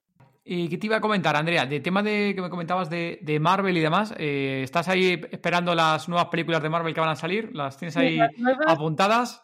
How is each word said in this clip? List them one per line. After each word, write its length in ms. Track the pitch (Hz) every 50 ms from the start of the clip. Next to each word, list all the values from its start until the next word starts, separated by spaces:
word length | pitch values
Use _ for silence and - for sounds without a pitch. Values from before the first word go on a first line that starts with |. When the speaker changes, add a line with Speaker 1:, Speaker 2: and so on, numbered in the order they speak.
| _ _ _ _ - _ _ _ _
Speaker 1:
¿Y 220 | - 185 175 175 156
qué 80 | 175
te 80 | 165 202
iba 120 | 214 220
a 40 | 214
comentar, 340 | 214 214 214 196 156 160 147
Andrea? 300 | 147 156 165 170 156 135
De 140 | 135 147 143
tema 240 | 139 170 185 196 208
de 300 | 214 208 208 208 202 190
que 60 | 185
me 100 | 185 170
comentabas 360 | 175 170 170 160 180 185 185
de, 300 | 156 170 170 170 170 - - 175
de 160 | 151 151 151
Marvel 360 | 156 175 190 196 196 190 180
y 40 | 165
demás, 320 | 156 151 165 190 220 214 - -
eh, 420 | 156 147 143 139 139 135 135 131 131
¿estás 240 | 131 - 170 165
ahí 320 | 175 190 185 185 185 180 165 175 -
esperando 420 | - 160 - 175 165 175 175 180 170
las 340 | 165 160 160 156 151 -
nuevas 200 | 175 175 175 165
películas 340 | 170 - 165 160 160 165 156
de 80 | 147 156
Marvel 240 | 160 170 165 160 151
que 60 | 165
van 80 | 160 160
a 60 | 156
salir? 340 | 156 165 165 190 220 220 - -
¿Las 220 | 151 139 135 -
tienes 200 | - 175 170 160
ahí 140 | 170 170 165
Speaker 2:
Sí, 60 | 160
las 140 | 160 156 - -
nuevas. 280 | 233 240 254 269 269 311
Speaker 1:
apuntadas? 760 | 320 165 147 151 160 156 131 190 202 220 240 247 240 - -